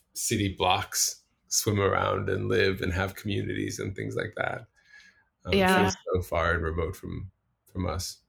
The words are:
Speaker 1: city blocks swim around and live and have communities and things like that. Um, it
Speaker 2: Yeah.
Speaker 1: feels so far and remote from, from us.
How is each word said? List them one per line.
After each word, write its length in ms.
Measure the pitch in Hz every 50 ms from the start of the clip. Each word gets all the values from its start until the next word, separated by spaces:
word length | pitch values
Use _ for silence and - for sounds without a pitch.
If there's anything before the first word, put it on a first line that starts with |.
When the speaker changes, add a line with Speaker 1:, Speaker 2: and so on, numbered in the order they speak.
| _ _ -
Speaker 1:
city 400 | - - - 120 113 101 98 90
blocks 640 | - 92 90 92 104 - - - - - - - - _ _ _ _ _
swim 320 | _ - - - 110 104 101
around 500 | 98 95 95 92 95 98 95 98 98 98
and 180 | 98 98 101
live 340 | 101 95 98 98 98 95 95
and 120 | 92 90 85
have 220 | 92 95 95 95
communities 640 | - - 107 101 101 98 101 101 104 - 101 104 104
and 160 | - 104 101
things 200 | - 55 55 55
like 180 | 50 50 - -
that. 320 | - - - - - - - _ _ _ _ - - - - _ _ _ _ _ _ -
Um, 80 | - 190
it 60 | 196
Speaker 2:
Yeah. 120 | 190 185
Speaker 1:
feels 240 | 190 185 196 - - - - - 92
so 80 | 92
far 320 | 90 - - 82 82 85 85
and 100 | 82 82
remote 320 | 80 80 85 82 80 82
from, 360 | - - 90 85 85 92 92 - _ _ _ _ _ _ _
from 160 | - 95 90
us. 320 | 85 78 92 - - - - _